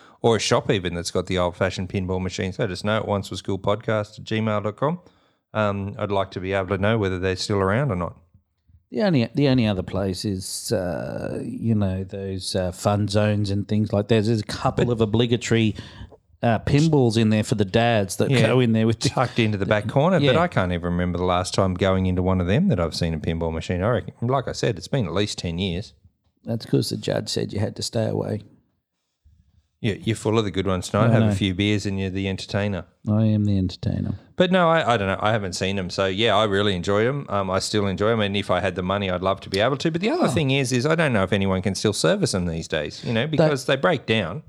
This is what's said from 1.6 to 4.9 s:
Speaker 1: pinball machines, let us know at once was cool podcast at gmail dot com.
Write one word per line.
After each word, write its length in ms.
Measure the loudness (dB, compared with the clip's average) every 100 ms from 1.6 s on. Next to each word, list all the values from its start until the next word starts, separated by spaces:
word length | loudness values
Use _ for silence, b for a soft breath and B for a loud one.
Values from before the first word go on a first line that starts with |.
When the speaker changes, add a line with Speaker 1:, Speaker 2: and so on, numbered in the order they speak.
| -2 -2 -4
Speaker 1:
pinball 320 | -4 -2 -2
machines, 380 | -4 -4 -4 -4
let 120 | -4
us 140 | -4
know 120 | -2 -2
at 120 | 0
once 220 | -2 -4
was 100 | -8
cool 180 | -6 -4
podcast 600 | -2 -2 0 -2 -4 -10
at 60 |
gmail 380 | -6 -2 0 -2
dot 120 | -4 -2
com. 240 | -4